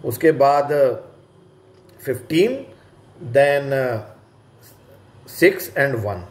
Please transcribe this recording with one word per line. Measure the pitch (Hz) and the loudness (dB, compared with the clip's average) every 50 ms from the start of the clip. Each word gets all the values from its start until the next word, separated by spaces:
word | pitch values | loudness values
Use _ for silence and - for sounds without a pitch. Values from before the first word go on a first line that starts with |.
| - | -6
उसके | 127 113 - - 160 | -8 -6 2 2 2
बाद | 156 127 135 139 143 143 139 139 147 143 139 127 113 - - - - - _ _ _ _ _ _ _ _ _ _ _ _ _ _ _ _ | 4 4 4 4 4 2 0 0 2 2 2 2 0 -4 -10 -20 -20 -20 _ _ _ _ _ _ _ _ _ _ _ _ _ _ _ _
फ़िफ़्टीन, | - 139 123 113 - - 156 165 196 240 262 277 - - - _ _ _ _ _ _ - _ - | -8 -8 -8 -8 -8 -4 0 0 0 0 -2 -6 -12 -16 -20 _ _ _ _ _ _ -20 _ -18
then, | 165 123 117 139 139 143 143 143 139 139 139 | -14 0 2 4 4 4 2 0 -2 -2 -2
uh, | 135 131 127 113 110 107 - - - _ _ _ _ _ _ _ _ - - _ _ _ - - - _ _ _ - - - | -2 -2 -2 -4 -6 -8 -14 -20 -20 _ _ _ _ _ _ _ _ -20 -20 _ _ _ -20 -20 -20 _ _ _ -20 -20 -20
सिक्स | - - 170 185 - - - - - | -2 2 2 2 2 0 -12 -8 -4
and | 160 139 143 127 | -2 -2 -2 -2
वन। | 113 104 104 98 90 87 - | -4 -4 -6 -6 -8 -12 -18